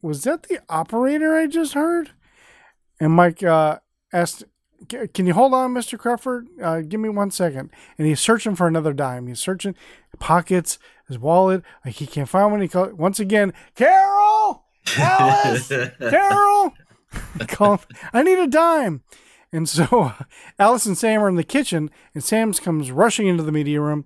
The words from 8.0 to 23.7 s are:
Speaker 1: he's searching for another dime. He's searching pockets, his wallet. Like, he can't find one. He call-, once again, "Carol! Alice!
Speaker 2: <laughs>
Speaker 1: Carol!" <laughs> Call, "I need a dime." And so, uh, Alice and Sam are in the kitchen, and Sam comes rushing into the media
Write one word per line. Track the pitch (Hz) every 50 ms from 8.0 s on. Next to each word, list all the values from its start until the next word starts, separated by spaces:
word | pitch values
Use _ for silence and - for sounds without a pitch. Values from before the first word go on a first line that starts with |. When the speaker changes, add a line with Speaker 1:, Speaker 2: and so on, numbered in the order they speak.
| 156
Speaker 1:
he's | 156 151 135
searching | - - 226 226 - 220 202
for | 170 185
another | 170 160 165 151 156 143
dime. | 135 143 131 127 123 123
He's | 123 123 -
searching | - - 190 185 - 202 185 - - - - - _ _ - -
pockets, | - - 160 175 170 - 190 180 160 - - - _ - _ _ _ -
his | 135 117
wallet. | 117 147 170 180 190 190 190 190 170 - - _ -
Like, | 135 113
he | - 151
can't | - - 147 139 -
find | - 185 202 208 208
one. | 208 196
He | 165
call-, | - 180 185 190 214
once | 175 156 185 196 -
again, | 214 190 214 214 202 196 - - - _ _
"Carol! | - 233 302 370 381 392 392 403 403 415 415 427 427 427 403 320 - _ _ _ _ - - -
Alice! | - - - 740 - - - - - - - - - - -
Speaker 2:
<laughs> | 139 127 123 - - -
Speaker 1:
Carol!" | - - - 339 403 392 403 403 403 403 403 403 403 330 - - _ _ _ _ _
<laughs> | _ - - - - - 170 113 -
Call, | - - 208 208 208 190 - - - - - - -
"I | 233 285
need | 370 381 370
a | 359
dime." | 277 233 311 330 339 330 311 269 202 156 131 - _ - - _ _ _ _ _ _ -
And | 160 165 151
so, | - 147 165 -
uh, | - 240 180 127 104 - 135 - _ - - - - -
Alice | 196 214 247 233 -
and | 214 185 -
Sam | - 220 220 214 208
are | 202
in | 185
the | 175 156
kitchen, | - - 269 277 - - 165 151 151 - _ _ _ -
and | 156 135
Sam | - 214 220 226 220 196
comes | - - 185 165 156 147 127
rushing | 127 143 202 233 - - 214 190
into | 180 170 160
the | 156 151
media | 151 147 143